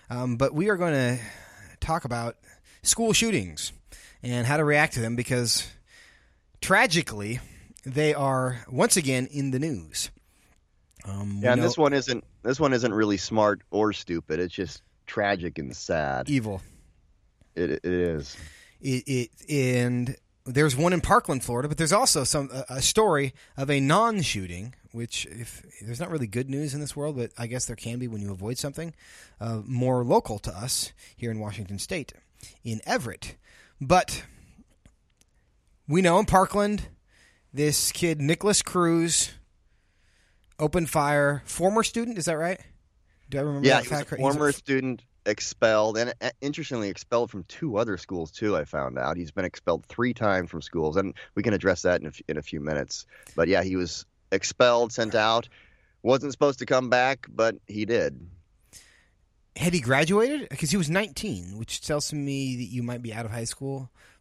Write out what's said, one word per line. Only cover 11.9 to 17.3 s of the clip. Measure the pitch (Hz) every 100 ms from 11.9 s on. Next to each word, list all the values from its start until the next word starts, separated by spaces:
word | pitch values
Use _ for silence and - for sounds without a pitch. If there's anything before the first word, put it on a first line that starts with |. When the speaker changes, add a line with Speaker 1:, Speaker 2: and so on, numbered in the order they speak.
Speaker 2:
isn't, | 139 131 117 - _
this | 110 131
one | 147
isn't | 127 120
really | 101 107 98
smart | - 110 104 101 _
or | 101 107
stupid. | 98 - 82 - 78
It's | 90 -
just | 87 - _ _ -
tragic | - 101 98 85 82
and | 69 -
sad. | - 85 71 65 98
Speaker 1:
Evil. | 139 107 95 - - _ _ _ _ _